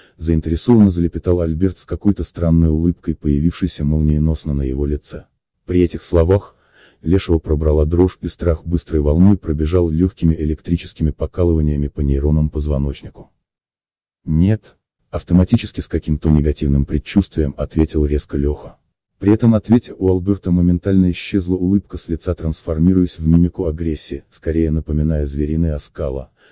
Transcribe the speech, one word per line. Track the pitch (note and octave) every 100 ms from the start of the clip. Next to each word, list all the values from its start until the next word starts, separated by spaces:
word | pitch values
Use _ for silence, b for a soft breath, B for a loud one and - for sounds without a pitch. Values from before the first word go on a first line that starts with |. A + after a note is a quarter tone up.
| b b
заинтересованно | D#2+ D#2+ D#2+ E2 - A#2+ G2+
залепетал | F2 E2+ E2+ F#2 F2
Альберт | E2+ D#2+ F#2+ F2+
с |
какой-то | - F2 G#2 F#2+
странной | E2+ - E2 E2 D#2+
улыбкой, | D#2 E2+ E2+ -
появившейся | D#2 D#2 C#2+ E2 - F#2 -
молниеносно | D2 D#2 D2+ D2+ D#2 D#2 D2+
на | C#2
его | C2+ C2 D2
лице. | D2 - - - _ _ _ -
При | F2+
этих | F2 -
словах | - E2+ E2 G2+ - _ b b b b
Лешего | - F#2+ - E2
пробрала | - D#2 D2+ D#2
дрожь, | D2+ E2+ F2+ -
и | E2+
страх | - E2+ D#2+
быстрой | - E2+ - D#2+
волной | D2 D#2 F#2+ G2
пробежал | - D2+ D#2 F2+ F2
лёгкими | D#2 F#2 - E2
электрическими | D#2+ D#2 D#2 - E2+ F2+ - D#2
покалываниями | - D2 - F2 D#2+ D2+ D2 C#2
по | -
нейронам | D2 C#2 D2 D#2 D2+
позвоночнику. | D2+ D2 C#2+ C#2+ C2+ - - - _ _ _ _ _ _ _ _ _
«Нет», | - D#2 F#2 A2 - _ _ _ _
автоматически | F2 - F2 F2+ A#2 G#2 -
с | -
каким-то | E2 - D2+ D#2+
негативным | D2+ D2 D2 D2+ C#2 C#2
предчувствием | D2+ - - F#3+ - D2 -
ответил | D2 D#2 D#2 D#2+ D2
резко | D2 - D2
Лёха. | C#2+ D2 - - _ _ _ -
При | G2
этом | A2 A#2+
ответе | A2 - A#2+ - -
у | F#2
Альберта | F#2 F2+ G2 -
моментально | F2+ F2 F2 G2 F#2+ F#2
исчезла | F2 - G#2 F2
улыбка | F#2 F#2 G2+ - F2
с | -
лица, | E2 -
трансформируясь | F2 D#2+ D#2 - D#2+ E2+ F#2 F2+ -
в | D#2+
мимику | E2 F2 - F2+
агрессии, | D#2 E2 D2+ - C#2 -
скорее | - - D#2+ E2
напоминая | D#2 - D2+ D2+ D#2 C#2+
звериные | C#2+ D2 D#2+ E2
оскала, | D2 - - D2+ C2 C2+ _ b